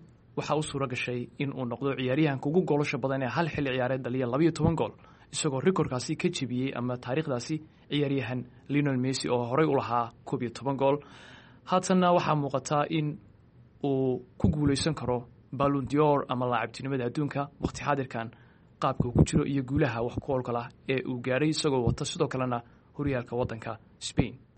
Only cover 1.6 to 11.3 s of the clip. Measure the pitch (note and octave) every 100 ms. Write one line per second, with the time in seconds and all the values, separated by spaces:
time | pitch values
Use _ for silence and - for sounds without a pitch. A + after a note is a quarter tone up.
1.6 | B2 A#2+ C#3 B2+ B2+ C3+ D#3 C3 C#3+ E3+
2.6 | - D3 D3 C#3 C3+ C3+ B2+ C3+ E3 -
3.6 | C#3 B2+ B2 C3 B2+ B2+ B2 C3 E3 D#3
4.6 | D#3 D#3+ A2 - - - - - D#3+ C3
5.6 | F3 F#3 D3+ B2+ - D#3 F3+ F3 B2+ B2
6.6 | C3+ B2 B2 B2 B2 C3+ D#3 B2 - D#3
7.6 | D#3 - - D3 C#3 C#3 A2+ B2+ B2 -
8.6 | - C#3+ D3 C3 C3 C3 - B2 A#2+ C3+
9.6 | D#3 C#3 A2+ A#2+ A#2 - - C#3 A#2+ A2+
10.6 | B2 C3+ C#3 D3 - - -